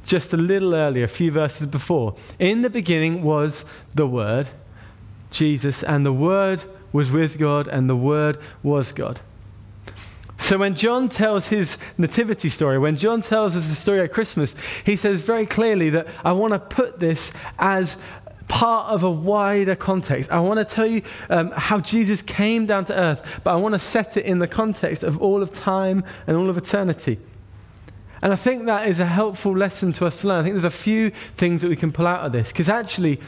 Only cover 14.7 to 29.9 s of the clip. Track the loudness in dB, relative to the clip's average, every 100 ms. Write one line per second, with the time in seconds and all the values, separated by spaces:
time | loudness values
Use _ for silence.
14.7 | -4 0 2 2 0 2 0 0 2 2
15.7 | 4 4 2 -2 -4 0 2 2 0 -2
16.7 | -2 -2 0 0 0 -4 -10 -12 -2 0
17.7 | 2 0 -4 -16 -18 -20 -16 -4 0 2
18.7 | 2 0 0 2 0 0 2 2 2 2
19.7 | 0 0 -2 0 -2 0 0 2 2 0
20.7 | 0 0 0 -4 -10 -2 0 0 -2 0
21.7 | 0 2 2 2 0 -2 0 2 2 2
22.7 | 0 0 0 2 0 -4 -4 0 2 2
23.7 | 0 0 -2 0 -2 0 0 0 0 -2
24.7 | 0 -2 -2 -2 0 2 2 0 -4 -2
25.7 | 0 2 0 -2 -6 -2 0 2 -2 -2
26.7 | -2 0 -2 -2 -4 -6 -20 -20 -20 -20
27.7 | -20 -20 -20 -20 -4 0 2 0 0 0
28.7 | 0 0 0 2 2 0 0 -2 2 0
29.7 | 0 -2